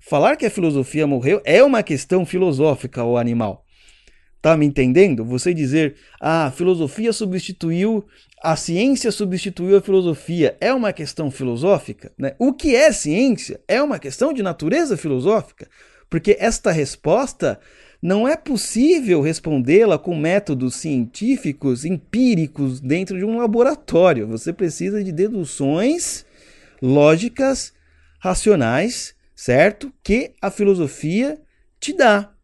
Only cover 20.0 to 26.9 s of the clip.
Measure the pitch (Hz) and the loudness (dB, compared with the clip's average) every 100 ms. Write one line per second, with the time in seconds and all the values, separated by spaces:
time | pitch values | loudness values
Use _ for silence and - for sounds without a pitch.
20 | - 165 156 190 202 135 127 - 165 135 | -2 -4 0 -2 -2 -4 -4 -6 -4 -4
21 | 117 - 220 269 165 135 139 123 151 180 | -4 -4 -2 -2 -4 -4 -2 -2 -4 -6
22 | _ 220 254 202 151 - 139 127 131 160 | _ 0 2 2 0 -2 -4 -4 -4 -4
23 | 190 190 202 226 240 226 247 294 - 165 | -4 -6 -4 -2 -2 2 2 0 -2 4
24 | 180 135 107 113 - 175 180 - 180 208 | 4 4 -2 -6 -8 -4 -4 -4 -6 -4
25 | 190 156 202 220 156 - 139 156 226 339 | -6 -2 -2 -2 -8 -4 -2 0 0 -2
26 | - - - _ _ _ _ _ 127 | -4 -10 -16 _ _ _ _ _ 0